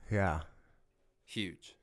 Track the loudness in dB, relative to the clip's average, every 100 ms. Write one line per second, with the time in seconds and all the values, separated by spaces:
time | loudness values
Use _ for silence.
0 | 0 2 4 2 -4 -16 _ _ _ _
1 | _ _ -8 -4 -4 -6 -18 -20